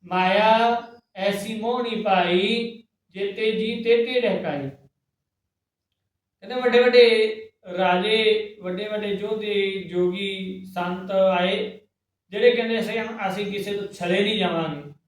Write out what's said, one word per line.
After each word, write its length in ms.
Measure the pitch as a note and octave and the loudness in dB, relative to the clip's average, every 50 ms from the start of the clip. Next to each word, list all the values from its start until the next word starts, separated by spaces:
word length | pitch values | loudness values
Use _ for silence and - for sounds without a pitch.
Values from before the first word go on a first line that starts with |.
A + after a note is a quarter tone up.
| F#3+ | _
"ਮਾਇਆ 760 | F3 F3+ F#3 F#3 F#3 G3 G#3 G#3+ A3 A3 A3+ A#3 A#3 A#3+ A#3+ - - - - _ _ _ | -4 -2 0 2 2 2 4 4 4 4 4 4 2 2 0 -4 -10 -20 -20 _ _ _
ਐਸੀ 440 | F#3+ G3 G3+ G3+ G3 - A3 A3+ G#3+ | -4 -2 -2 -2 -2 -6 -8 -8 -6
ਮੋਹਣੀ 420 | G#3+ A#3 B3 B3+ A#3+ A#3 G#3+ F#3+ | -4 -4 -2 -2 -4 -4 -4 -2
ਪਾਈ, 800 | - G3+ F#3+ F3+ F3 F3 F3 F#3 G3 A3+ A#3 A#3 A#3 A#3 - - _ _ _ _ _ _ | 0 2 2 2 4 2 2 2 2 2 0 -2 -2 -6 -10 -14 _ _ _ _ _ _
ਜੇਤੇ 420 | _ F#3+ G3 G3 G3 A3 A3 A3 | _ -6 -6 -6 -4 -2 -2 -2
ਜੀ 300 | G#3+ A3 A3 A3 A#3 - | 0 0 -2 -4 -4 -4
ਤੇਤੇ 380 | - A#3 A#3 A#3 A3+ A#3+ B3+ B3 | 2 2 2 2 2 0 0 0
ਡਹਿਕਾਈ।" 500 | A#3 G#3 F#3+ - - D#3+ C#3+ C#3+ C3+ C3+ - - _ _ _ _ _ _ _ _ _ _ _ _ _ _ _ _ _ _ _ _ _ _ _ _ _ _ _ _ _ _ _ _ | 0 0 -2 -2 -4 -4 -6 -6 -8 -10 -12 -14 _ _ _ _ _ _ _ _ _ _ _ _ _ _ _ _ _ _ _ _ _ _ _ _ _ _ _ _ _ _ _ _
ਕਹਿੰਦੇ 140 | F#3+ G3+ B3 | -14 -8 -6
ਵੱਡੇ 280 | B3+ B3 B3 A#3 A#3+ | 0 0 4 6 6
ਵੱਡੇ 600 | B3 B3 A#3 B3 A#3+ A3+ A3+ A3 A3 G#3+ G#3+ - - - _ _ _ F#3 F3+ F3+ | 6 8 8 8 8 8 6 4 2 0 -2 -8 -12 -20 _ _ _ -10 -2 0
ਰਾਜੇ, 760 | F#3 F3+ F3+ F#3 G3 G#3+ A3 A3 A3 G#3+ G#3+ A3 G#3+ - - - | 2 2 2 2 2 2 2 2 4 2 2 2 -2 -6 -12 -12
ਵੱਡੇ 260 | F3+ F3+ F3+ F#3+ G#3 G#3+ | -10 -8 -6 -6 -6 -6
ਵੱਡੇ 200 | G#3+ G#3 G#3 G3+ | -6 -6 -4 -4
ਯੋਧੇ, 720 | G3 F#3+ G#3 A3 A3 G#3+ G#3 G#3 G3+ G3+ G3 F#3+ F#3+ G3 | -4 -4 -4 -4 -4 -4 -4 -4 -2 -2 -2 -2 -4 -6
ਜੋਗੀ, 840 | F3 E3 F3 F3+ F3+ F3+ F3+ G3+ G3+ G3 G3 F#3+ F#3+ F#3 F#3+ F#3 - - - | -10 -6 -2 0 0 0 -2 -4 -6 -6 -6 -8 -8 -10 -10 -12 -14 -10 -8
ਸੰਤ 360 | F3+ F3 F3+ F3+ F#3 F#3 F#3+ | -6 -6 -6 -6 -8 -8 -2
ਆਏ, 680 | G3 F#3+ F#3+ F#3+ F#3 F3 F3+ F#3+ G#3 - - C#3+ - - _ _ _ _ _ _ _ _ _ _ | 2 2 4 4 4 2 0 0 0 -2 -4 -8 -10 -16 _ _ _ _ _ _ _ _ _ _
ਜਿਹੜੇ 200 | F#3+ G#3 A#3+ B3 | -2 4 6 6
ਕਹਿੰਦੇ 300 | A#3 A#3 A3+ A3+ A3+ G#3+ | 6 4 -2 -2 -2 -2
ਸੀ, 220 | G3 G#3 A3 A3+ A3+ A3+ A3+ A3+ G3+ F#3+ | -2 -2 -4 -4 -6 -6 -8 -6 -6 -6
"ਅਸੀਂ 240 | F#3 G3+ G3+ F3+ | -4 -4 -6 -6
ਕਿਸੇ 240 | - - - G3+ G3+ | -6 -6 -6 -6 -6
ਤੋਂ 100 | G3+ G3 | -6 -8
ਛਲੇ 360 | - - - F3 F3 F#3 G3 | -10 -10 -8 -4 -2 0 0
ਨਹੀਂ 160 | G3+ G#3+ G#3+ G3 | 0 0 0 -2
ਜਾਵਾਂਗੇ।" 540 | F#3 F3 E3+ E3 D#3+ D#3 D3+ C#3+ C#3+ D3 - _ _ | -2 -2 -2 -2 -4 -4 -6 -10 -12 -16 -20 _ _